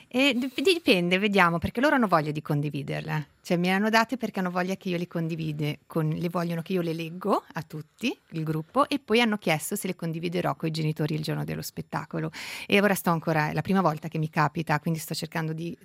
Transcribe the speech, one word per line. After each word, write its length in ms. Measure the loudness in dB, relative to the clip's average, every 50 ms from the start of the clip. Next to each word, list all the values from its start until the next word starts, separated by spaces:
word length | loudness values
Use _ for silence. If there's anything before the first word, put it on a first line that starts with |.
| -16 _
Eh, 260 | 0 4 4 4 4
dip-, 240 | 2 0 -2 -2 2
dipende, 580 | 4 4 4 4 4 4 4 4 4 4 4 4
vediamo, 400 | 4 4 6 6 6 6 4 2
perché 220 | -2 -2 -2 2
loro 140 | 2 4 4
hanno 120 | 4 4
voglia 240 | 4 4 2 2 0
di 120 | -2 -4
condividerla. 800 | -4 -2 -2 0 0 -2 -4 -6 -6 -6 -6 -6 -4 -4 -4 -4 -4 -6 _ _
Cioè, 160 | _ -2 0
me 120 | 2 2 2
le 40 |
hanno 160 | 2 2 2 4
date 280 | 4 4 4 2 0 -4
perché 220 | -4 -4 -4 -4
hanno 100 | -4 -2
voglia 260 | -2 -2 -2 -2 -4
che 140 | -4 -4 -4
io 80 | -2 -2
le 80 | -4
condivide 720 | -4 -2 -4 -2 -2 -2 -4 -4 -4 -2 -2 -2 -4 -4 -6 _
con, 220 | _ -2 0 0 0
le 180 | 0 -2 -2 -2
vogliono 320 | -2 -2 -2 -2 -4 -6
che 140 | -4 -2 -2
io 80 | -2
le 100 | -2 -2
leggo 520 | -4 -4 -6 -8 -10 -6 -2 0 0 0 -2 -6 -10
a 80 | -10
tutti, 520 | -10 -8 -12 -14 -14 -14 _ _ -4 -4 -4 -4 _ _
il 100 | -8 -6 -4
gruppo, 420 | -2 -2 -4 -4 -2 0 0 0 2
e 100 | 0 -4
poi 220 | 0 2 4 4
hanno 160 | 4 4 2 0
chiesto 360 | 0 0 0 0 -2 -4 -6
se 120 | -4 -4
le 100 | -6 -6
condividerò 580 | -4 -6 -6 -4 -4 -4 -2 -2 0 0 -2 -2
coi 160 | -2 -4 -4
genitori 440 | -2 0 -2 -2 0 0 -2 -2 -2
il 80 | -2
giorno 220 | -2 -4 -4 -4 -4
dello 180 | -6 -6 -8
spettacolo. 680 | -8 -10 -10 -12 -12 -6 -6 -6 -6 -6 -6 -6 -6 -6 -8 -10 -12 -12 -12 -12 -2
E 140 | 2 2 4
ora 120 | 4 4 2
sto 140 | 2 2 0
ancora, 380 | 0 0 0 0 0 0 0 0
è 40 | -2
la 80 | -4
prima 180 | -2 0 0 2
volta 280 | 2 2 0 0 -6 -6
che 100 | -4 -4
mi 100 | -4 -2
capita, 500 | 2 2 2 2 0 -4 -2 -2 -2 0
quindi 200 | 0 -2 -4 -4
sto 140 | -4 -6 -6
cercando 380 | -8 -8 -6 -6 -6 -4 -4 -6
di 220 | -6 -8 -10 -10 -12